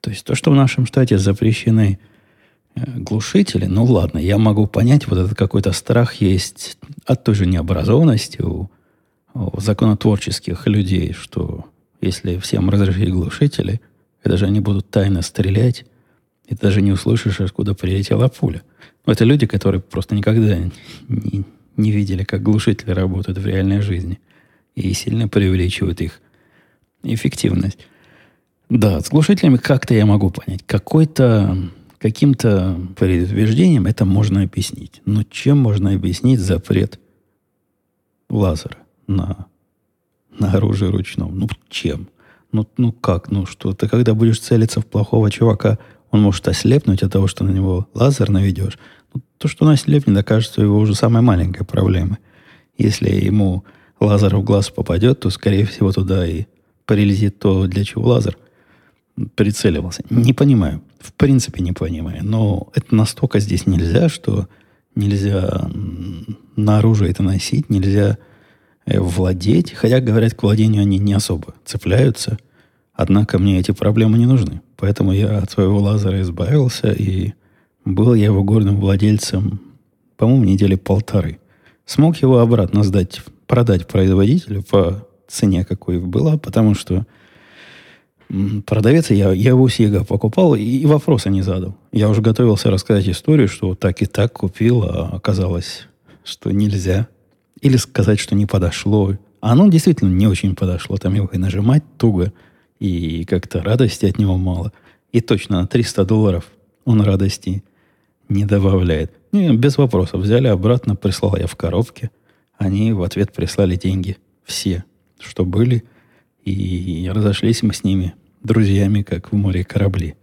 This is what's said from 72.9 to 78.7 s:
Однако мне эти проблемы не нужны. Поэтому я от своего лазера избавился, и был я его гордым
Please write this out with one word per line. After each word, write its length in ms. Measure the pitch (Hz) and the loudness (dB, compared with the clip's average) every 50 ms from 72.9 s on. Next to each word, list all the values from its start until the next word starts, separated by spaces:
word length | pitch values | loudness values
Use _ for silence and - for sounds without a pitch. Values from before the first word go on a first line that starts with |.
| _ | _
Однако 460 | - - - 98 101 104 - - 95 | -6 0 2 2 2 2 2 0 0
мне 200 | 95 101 95 90 | 2 2 2 2
эти 140 | 92 - 101 | 0 -2 -2
проблемы 460 | - - 101 107 113 110 110 107 117 | 0 0 0 2 2 2 4 4 4
не 80 | 117 | 4
нужны. 340 | 123 135 127 104 - 71 85 _ _ _ | 4 4 2 2 0 -4 -10 _ _ _
Поэтому 360 | - - 101 101 - - 98 92 | -6 -2 -2 0 0 0 0 2
я 260 | 98 104 98 104 101 | 0 0 0 0 -2
от 120 | 92 98 | -4 -4
своего 300 | - - 98 95 101 101 | -2 0 2 2 2 2
лазера 400 | 101 101 107 104 101 95 95 98 | 2 2 0 0 0 0 -2 -2
избавился, 720 | 95 90 85 82 90 85 135 151 135 123 - - - 110 104 | -2 -4 -4 -4 -2 0 2 2 2 0 -2 -2 -2 -2 -2
и 400 | 113 110 95 92 92 92 104 - _ _ _ _ _ _ _ _ _ _ | 0 -2 -2 -2 -2 -4 -6 -8 _ _ _ _ _ _ _ _ _ _
был 300 | - 92 92 107 123 123 | -4 0 2 4 4 4
я 120 | 113 104 | 4 4
его 160 | 104 104 98 95 | 2 2 2 2
гордым 340 | 98 107 113 107 98 | 2 2 2 2 2